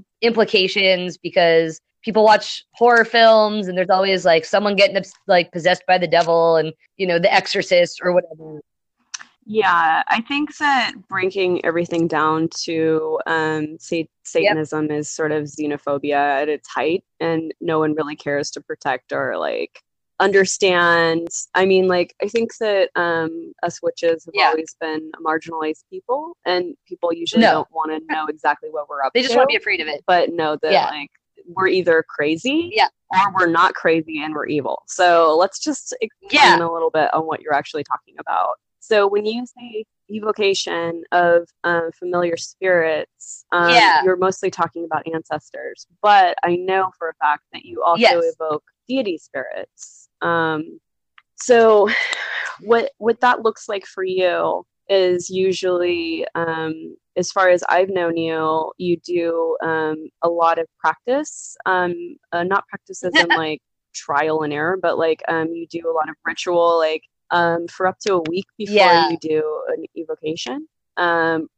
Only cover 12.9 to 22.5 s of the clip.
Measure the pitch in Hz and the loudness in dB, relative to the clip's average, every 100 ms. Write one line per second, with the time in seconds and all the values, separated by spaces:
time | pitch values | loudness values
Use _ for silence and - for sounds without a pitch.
12.9 | 156 156 156 165 160 156 156 151 160 - | 0 -2 -4 -2 -2 0 -2 -6 -10 -6
13.9 | 170 156 _ - 165 160 160 151 156 151 | -6 -6 _ -4 0 2 0 -2 -4 -2
14.9 | 151 151 - 156 151 147 143 151 147 - | -4 -6 -4 -2 -2 -6 -8 -6 -6 -4
15.9 | 143 143 143 143 139 151 147 _ 131 147 | -4 -2 0 0 0 -2 -4 _ -4 -2
16.9 | 185 _ _ 165 165 160 - 170 160 156 | -2 _ _ -4 -2 -4 -8 -2 0 0
17.9 | 151 147 151 147 143 151 139 - 156 147 | -2 -6 -6 -6 -4 -6 -10 -12 -8 -4
18.9 | 127 _ 139 131 87 73 55 - - _ | -6 _ -6 -4 -4 -4 -4 -8 -12 _
19.9 | _ _ _ 196 196 185 - 196 175 175 | _ _ _ 2 4 2 2 2 4 4
20.9 | 170 165 165 170 - - 180 190 190 185 | 4 2 0 -4 -10 -6 0 2 4 4
21.9 | 180 180 _ 208 233 226 | 2 -2 _ -4 -2 -4